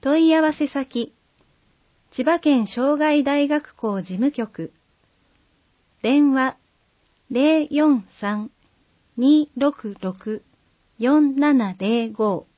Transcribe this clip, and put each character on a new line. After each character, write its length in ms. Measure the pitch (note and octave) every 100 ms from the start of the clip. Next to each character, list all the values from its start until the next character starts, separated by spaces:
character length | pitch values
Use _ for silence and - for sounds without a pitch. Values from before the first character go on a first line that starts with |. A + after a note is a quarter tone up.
問 280 | C4+ D#4 E4
い 60 |
合 80 | D#4+
わ 100 | D#4
せ 160 | D4+ D4
先、 440 | C#4 C4 A#3 A#3 _ _ _ _ _ _ _ _ _ _
千 120 | -
葉 160 | B3+ E4
県 260 | D#4 C4+ G#3
障 320 | - C4 D4
害 240 | D4+ D4
大 240 | C#4 C#4+ C#4+
学 280 | D4+ D4
校 280 | _ A3 G3
事 60 | F#3
務 180 | F#3 C4
局。 400 | C#4+ A3 - D#3+ _ _ _ _ _ _ _ _ _ _ _ _ _
電 300 | G#3+ C#4 D4
話、 240 | C4+ C4 - _ _ _ _ _ _ _
零 380 | A#3 D4 D#4+ D4
四 340 | C#4+ D4+ C4 F#3 _
三 300 | G3+ G#3 G#3+ _ _ _ _ _ _ -
二 340 | B3+ D4+ D4 -
六 400 | C#4 C#4+ A3 G3
六 420 | F#3+ F#3 G#3+ G#3+ _ _ _ _ _ _
四 380 | A#3 D4+ D4 C4+
七 380 | D4 C#4 G#3 F#3
零 340 | F#3+ A#3 A3+
五。 340 | G#3+ G#3+ F3+ -